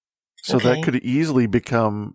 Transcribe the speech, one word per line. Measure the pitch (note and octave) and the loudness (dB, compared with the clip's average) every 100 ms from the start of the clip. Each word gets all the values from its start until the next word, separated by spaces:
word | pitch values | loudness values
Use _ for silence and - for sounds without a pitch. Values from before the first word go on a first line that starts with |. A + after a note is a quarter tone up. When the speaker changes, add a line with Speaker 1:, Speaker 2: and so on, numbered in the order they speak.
| _ _ _ - | _ _ _ -14
Speaker 1:
So | - C3 | -2 0
that | A#2+ B2+ | 2 0
Speaker 2:
Okay. | |
Speaker 1:
could | E3 B2+ | 0 -2
easily | B2 C3+ D#3+ C3 A2+ | 0 0 2 2 2
become | A#2 - A#2 A2 G#2 G#2+ | 0 0 0 0 -2 -8